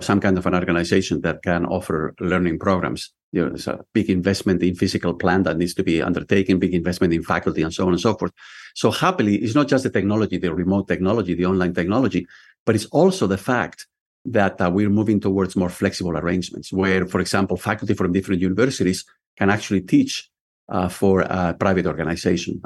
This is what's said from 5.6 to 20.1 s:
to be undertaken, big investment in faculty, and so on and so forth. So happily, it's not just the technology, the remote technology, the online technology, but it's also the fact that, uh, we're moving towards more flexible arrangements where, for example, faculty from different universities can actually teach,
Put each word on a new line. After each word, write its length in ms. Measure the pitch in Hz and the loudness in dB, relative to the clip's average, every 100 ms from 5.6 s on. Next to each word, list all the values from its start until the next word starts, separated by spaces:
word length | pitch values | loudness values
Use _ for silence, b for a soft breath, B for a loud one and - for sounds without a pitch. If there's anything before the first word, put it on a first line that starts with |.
| 87 - | -2 -2
to 80 | |
be 180 | 92 82 | 0 0
undertaken, 580 | 64 87 78 101 95 95 | 0 -2 0 0 2 2
big 140 | 92 | 2
investment 400 | 87 85 87 90 | 0 -2 0 0
in 100 | 82 | 0
faculty, 380 | 80 85 - 80 | 0 -2 -2 -2
and 120 | 80 | -4
so 120 | 82 92 | -2 0
on 80 | |
and 80 | 87 | 2
so 140 | 117 104 | 0 -2
forth. 160 | 87 - B B B - | -4 -8 B B B -2
So 140 | 117 | 0
happily, 440 | 104 165 185 107 101 | 2 0 2 2 2
it's 200 | 113 127 | 2 0
not 120 | 139 | 2
just 160 | 135 | 2
the 60 | 131 | 2
technology, 480 | 107 98 107 101 90 | 0 0 0 0 -2
the 160 | 87 | -2
remote 340 | 82 87 98 95 | -2 0 0 0
technology, 460 | 85 92 117 90 | 0 2 0 0
the 120 | 82 90 | 0 0
online 280 | 95 87 | 2 0
technology, 540 | 82 87 113 123 92 - B B B - | 0 0 0 0 -2 -6 B B B 0
but 100 | 107 | 0
it's 100 | - | 0
also 420 | 143 185 185 101 | 2 4 2 0
the 100 | 95 | 0
fact 480 | - 123 85 - - _ _ _ - | 0 -2 -2 -8 -20 _ _ _ -4
that, 340 | 113 98 - | 2 2 2
uh, 120 | 90 | 0
we're 160 | 90 104 | 2 2
moving 300 | 104 107 101 | 2 2 2
towards 360 | 101 98 90 98 | 2 0 0 0
more 140 | 90 | -2
flexible 480 | - 95 - 90 80 | -2 -4 -2 -4 -2
arrangements 560 | 82 90 87 - - | -2 -2 -4 -10 -6
where, 320 | 95 95 95 90 | -2 0 0 0
for 140 | 92 | -2
example, 380 | 92 98 95 92 | 0 0 0 -2
faculty 360 | - 110 101 | -2 -4 -2
from 180 | 104 92 | -2 0
different 300 | 92 95 90 | 0 0 -2
universities 640 | 92 95 131 135 92 90 - b _ _ | 0 2 0 0 -2 -2 -8 b _ _
can 120 | 98 | 0
actually 320 | 104 - 98 | 2 0 -2
teach, 480 | 90 147 131 | 2 2 2